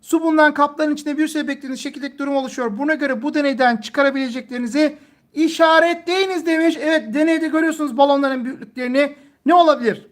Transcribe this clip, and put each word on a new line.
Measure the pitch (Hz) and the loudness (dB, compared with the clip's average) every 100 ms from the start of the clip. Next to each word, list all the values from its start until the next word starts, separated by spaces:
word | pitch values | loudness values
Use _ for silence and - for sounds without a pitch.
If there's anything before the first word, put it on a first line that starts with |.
Su | - 330 | -2 0
bulunan | 330 311 302 | 2 4 2
kapların | 294 294 294 302 | 4 -2 0 -2
içinde | 294 294 285 | -2 -4 -2
bir | 311 | -2
süre | 311 285 | -2 -6
beklediğiniz | 277 269 262 | -8 -8 -10
şekildeki | 285 285 277 277 | -10 -10 -12 -8
durum | 285 277 | -4 -4
oluşuyor. | 262 262 247 208 | -4 -6 -6 -4
Buna | 285 | -2
göre | 311 285 254 | -2 -2 -2
bu | 277 | -2
deneyden | 294 285 247 254 226 | -2 -2 2 2 2
çıkarabileceklerinizi | - - 277 269 262 240 254 247 240 254 302 294 _ _ _ | -4 0 0 2 -4 -6 -8 -8 -4 0 0 0 _ _ _
işaretleyiniz | - 320 - 330 320 330 339 339 359 381 359 330 | -2 -2 2 4 4 4 0 -2 -2 0 -2 0
demiş. | 320 330 311 | 2 2 0
Evet, | 302 320 220 | 0 0 0
deneyde | 247 311 320 320 | 0 2 2 0
görüyorsunuz | 311 320 311 294 233 | 0 0 -2 -6 2
balonların | 285 277 277 262 | 4 4 0 -2
büyüklüklerini. | 247 269 226 - 247 262 285 285 _ _ - | -6 -10 -14 -8 -2 0 0 -2 _ _ 2
Ne | |
olabilir? | 349 330 285 240 175 - | 4 6 4 0 -4 -10